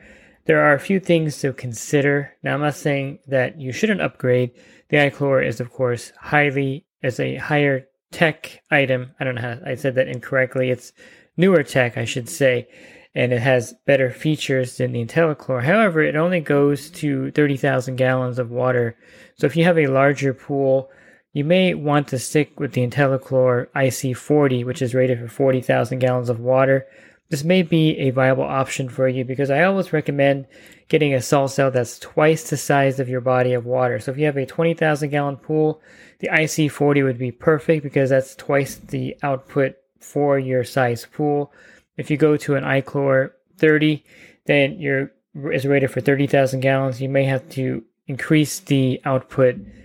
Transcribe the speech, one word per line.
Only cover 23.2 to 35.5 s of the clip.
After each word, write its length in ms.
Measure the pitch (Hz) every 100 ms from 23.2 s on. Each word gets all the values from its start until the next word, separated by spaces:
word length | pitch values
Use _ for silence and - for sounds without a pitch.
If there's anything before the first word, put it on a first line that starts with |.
| - 131 127 123 120
I 160 | 139 135
C 240 | - 135
forty, 500 | 120 - 151 143 127
which 180 | 123 127
is 120 | 127
rated 260 | 127 127 120
for 80 | 117
forty 340 | - 135 131
thousand 380 | 127 131 120 131
gallons 300 | 123 127 120
of 100 | 117
water. 480 | 120 131 135 135 - - - _ _
This 140 | 151
may 200 | 160 185
be 340 | 165 160 156 160
a 140 | 139
viable 320 | 127 131 131
option 440 | 143 139 131 - 131
for 200 | 117 131
you 180 | 127 123
because 240 | 131 139
I 140 | 139
always 280 | 180 196 180
recommend 540 | 156 147 143 139 139 131 - - - _
getting 240 | 156 147
a 80 | 131
salt 300 | - 143 135
cell 200 | 139 135
that's 260 | 127 120 -
twice 520 | - - 156 156 -
the 80 | 143
size 420 | - 143 139 131
of 100 | 127
your 120 | 127
body 320 | 123 127 127
of 120 | 123 120
water. 340 | 127 127 120
So 120 | 110
if 60 | 131
you 80 | 151
have 120 | 139
a 80 | 131
twenty 280 | - 165
thousand 360 | 165 160 147 147
gallon 280 | 147 143 139
pool, 440 | -